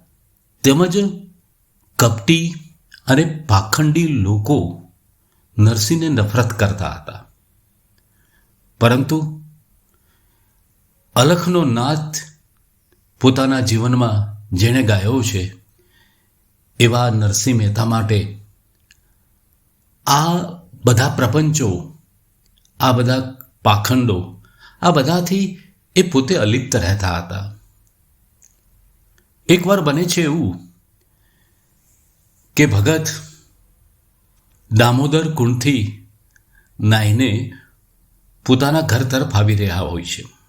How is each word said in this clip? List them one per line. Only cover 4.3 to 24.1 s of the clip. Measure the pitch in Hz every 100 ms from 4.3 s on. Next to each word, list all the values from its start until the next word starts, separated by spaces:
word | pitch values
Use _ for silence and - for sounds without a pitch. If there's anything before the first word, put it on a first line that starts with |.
| 104 104 139 85 - - _ _ _ _ _ _ -
નરસિંહને | 107 107 - 165 160
નફરત | 127 104 123 110 -
કરતા | 101 101 78
હતા. | - - - - _ _ _ _ _ _ _ _ _ _ _ _ _ _ -
પરંતુ | 117 127 - 156 - - - - _ _ _ _ _ _ _ _ _ _ _ _ _ _ _ -
અલખનો | 139 175 175 175
નાથ | 143 117 131 156 - - - - _ _ _ _ _ _ _ -
પોતાના | 127 127 135 131
જીવનમાં | 110 110 120 123 117 107 - - - 92
જેણે | 113 135
ગાયો | - 98 101 131
છે | 104 101 95 - _ _ _ _ _ _ _ _ _ _ _ -
એવા | 120 120 123
નરસિંહ | 110 104 - 135 120
મહેતા | 101 107 113
માટે | 113 107 104 87 - - _ _ _ _ _ _ _ _ _ _ _ _ _ _ _ -
આ | 143 165 175 175 - - - 123
બધા | 110 139 -
પ્રપંચો, | 127 147 156 151 110 87 - - _ _ _ _ _ _ _ -
આ | 131
બધા | 120 123 131 131 - - _
પાખંડો, | 117 104 - 127 117